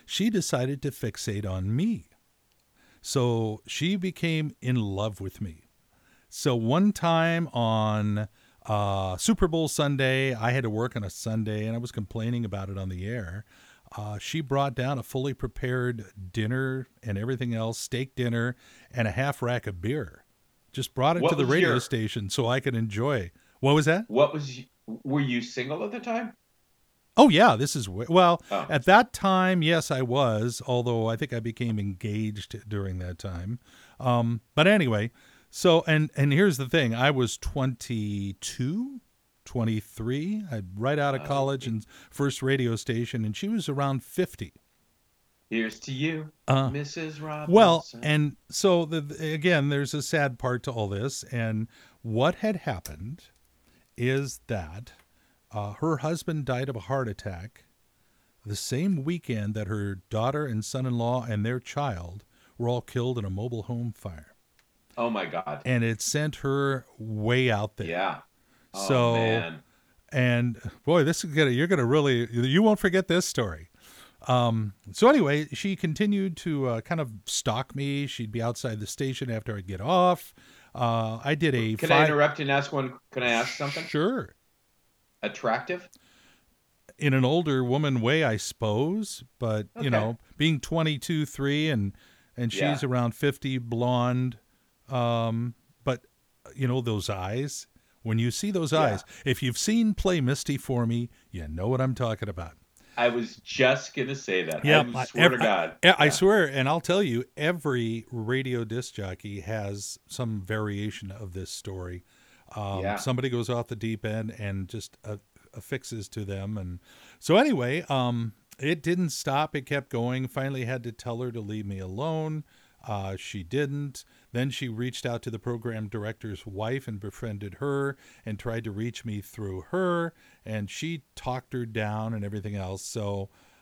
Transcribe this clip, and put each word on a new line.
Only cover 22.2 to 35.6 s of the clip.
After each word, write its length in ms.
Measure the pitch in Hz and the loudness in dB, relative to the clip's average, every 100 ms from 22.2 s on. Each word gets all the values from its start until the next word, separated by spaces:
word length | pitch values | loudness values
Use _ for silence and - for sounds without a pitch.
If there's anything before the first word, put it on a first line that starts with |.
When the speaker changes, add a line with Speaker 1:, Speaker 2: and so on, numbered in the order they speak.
| 101 | -4
Speaker 1:
so 180 | - 117 | 0 0
I 140 | 131 | 0
could 140 | 131 | 0
enjoy. 560 | 117 110 104 131 131 87 - _ _ | 0 -2 0 0 0 -2 -10 _ _
What 140 | 135 | 4
was 120 | 151 147 | 6 6
that? 180 | 175 233 | 2 2
Speaker 2:
What 260 | 127 147 | 4 4
was 240 | 156 139 127 | 4 -8 -10
y-, 80 | - _ - 113 | -16 _ -14 -10
were 160 | 135 143 | -2 0
you 200 | 135 120 | 2 0
single 420 | 117 - 135 156 | -2 -6 -6 -4
at 60 | 208 | -6
the 100 | 233 | -6
time? 340 | 240 226 233 - _ _ _ _ _ _ _ - | -4 -4 -6 -12 _ _ _ _ _ _ _ 8
Speaker 1:
Oh, 140 | 269 | 10
yeah, 260 | 160 226 113 | 10 8 6
this 180 | 139 | 2
is 120 | 147 101 | -2 -6
w-, 220 | 92 123 | -6 2
well, 320 | 170 180 170 - | 6 6 6 0
Speaker 2:
Oh. 160 | 196 151 | -2 0
Speaker 1:
at 160 | 151 | 2
that 300 | 180 202 254 | 8 8 8
time, 480 | - 196 185 185 180 | 2 2 4 4 4
yes, 280 | 156 165 - | 4 4 2
I 120 | 131 | 0
was, 580 | 123 127 127 107 117 117 117 | 2 4 4 4 0 -2 0
although 400 | 123 120 117 113 | 0 2 2 0
I 80 | 113 | 0
think 160 | 147 | -4
I 80 | 120 | -4
became 380 | 113 113 120 107 | -6 -4 -2 0
engaged 920 | 101 92 110 104 107 104 - 104 107 | -2 -4 -4 -2 -2 -4 -10 -14 -8
during 300 | 104 98 92 | -6 -4 -6
that 180 | 90 90 | -6 -8
time. 400 | 98 87 92 120 _ - - - | -8 -8 -8 -8 _ -20 -20 -6
Um, 440 | 127 120 117 117 - | 0 2 2 -2 -2
but 120 | - 170 | 4 6
anyway, 460 | 214 139 107 113 - - - _ | 6 4 2 -2 -6 -20 -20 _
so, 360 | - | 2